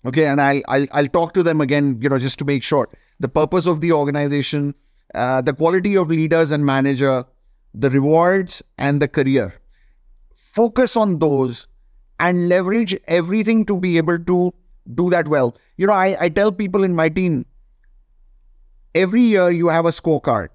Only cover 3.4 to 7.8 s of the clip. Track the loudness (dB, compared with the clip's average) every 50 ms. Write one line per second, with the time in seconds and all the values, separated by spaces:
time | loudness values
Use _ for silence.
3.4 | 0 0 0 0 0 0 -2 0 0 0 0 2 0 -2 -2 -2 -2 -2 -2 -4
4.4 | -4 -4 -4 -4 -4 -4 -6 _ _ _ _ _ _ _ -6 -4 -2 0 -2 0
5.4 | 0 -2 -2 0 0 0 0 0 0 0 0 0 0 0 0 -2 -2 -2 0 -2
6.4 | 0 0 0 -2 0 0 0 0 0 0 0 0 0 0 0 -2 -4 _ _ _
7.4 | _ _ _ _ _ _ -8 -2